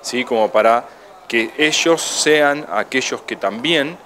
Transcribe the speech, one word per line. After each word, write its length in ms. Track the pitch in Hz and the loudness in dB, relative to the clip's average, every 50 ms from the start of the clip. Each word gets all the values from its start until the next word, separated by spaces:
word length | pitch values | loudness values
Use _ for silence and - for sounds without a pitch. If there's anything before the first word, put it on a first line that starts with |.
| - | -10
¿sí? 200 | - - 123 123 | -6 -4 -4 -2
Como 260 | - 127 113 110 104 | 0 0 2 2 2
para 340 | - 107 107 113 117 120 123 - - - - - - - - | 2 4 4 4 4 2 0 -6 -20 -20 -20 -20 -20 -20 -14
que 220 | - - 117 110 110 - | -4 -2 -2 -2 -2 0
ellos 460 | - 151 151 147 - - 165 165 156 - | 0 0 0 2 0 2 2 2 2 0
sean 640 | - - - - 156 151 151 147 143 143 147 151 - | -6 -4 -2 2 2 4 4 4 2 0 -2 -6 -6
aquellos 520 | 87 107 101 - - 131 120 - 131 113 - | -4 -6 -4 -2 -4 -4 -2 -4 -8 -8 -8
que 120 | - 113 | -10 -10
también 640 | 95 - 98 101 113 123 156 170 156 139 151 175 185 - | -4 -4 -6 -6 -4 -2 -2 0 0 0 -2 -6 -14 -20